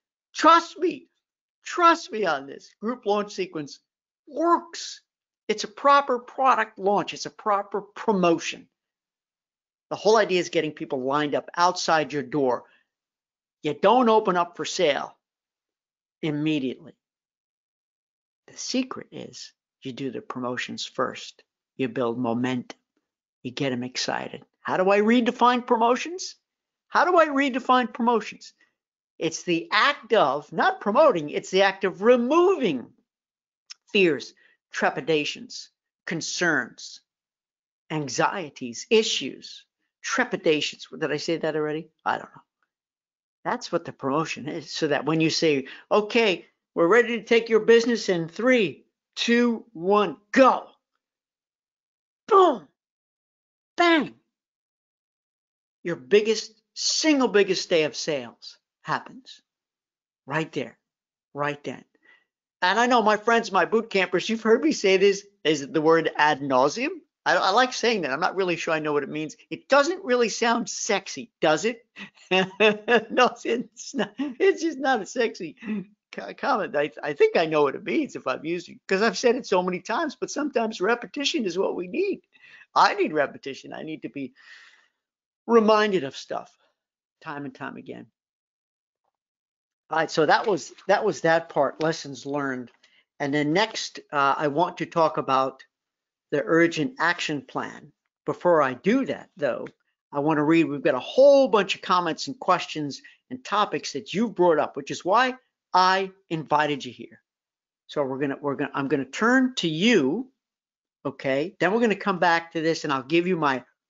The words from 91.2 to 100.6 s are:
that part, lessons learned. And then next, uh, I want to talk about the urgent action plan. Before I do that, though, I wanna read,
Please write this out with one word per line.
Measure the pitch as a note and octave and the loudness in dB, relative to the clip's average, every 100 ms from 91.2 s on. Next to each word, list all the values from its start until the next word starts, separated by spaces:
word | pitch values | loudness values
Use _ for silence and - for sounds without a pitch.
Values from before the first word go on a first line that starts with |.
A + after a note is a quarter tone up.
that | E3 E3 E3 | 2 2 0
part, | - C3+ - | -2 -2 0
lessons | D#3 D#3+ C#3+ C3 | -4 -4 -8 -14
learned. | C#3 C#3+ C#3 B2+ A#2+ _ _ _ _ - | -8 -6 -4 -6 -10 _ _ _ _ -8
And | C#3+ | -2
then | D3 D3 | 0 0
next, | E3 A3 - - - - | 2 0 -4 -12 -14 -6
uh, | D3 C#3 C#3 | 0 2 2
I | D3+ | 0
want | C#3+ F3 F3 | 0 -2 -4
to | D#3+ | -6
talk | E3+ D#3 D3+ | 0 0 0
about | C3+ C3 C3+ - - _ _ _ _ _ - | 0 0 0 -4 -20 _ _ _ _ _ -6
the | D3 | -4
urgent | - E3 E3+ D#3+ C#3 - | 2 4 4 2 -4 -2
action | D#3+ E3+ - D3 | -2 -2 -4 -8
plan. | B2+ D3 G#2+ A2+ D3 _ _ _ | -8 -10 -10 -14 -20 _ _ _
Before | - C#3+ F3 E3 | -8 -2 2 4
I | C3+ | 2
do | B2 F#3 C4 A3 | 0 0 0 0
that, | A2 - - | -6 -10 -6
though, | C#3+ A2+ B2 _ _ _ _ | -4 -4 -8 _ _ _ _
I | C#3+ | -4
wanna | C#3+ D#3 | 0 2
read, | D3 E3 | 2 2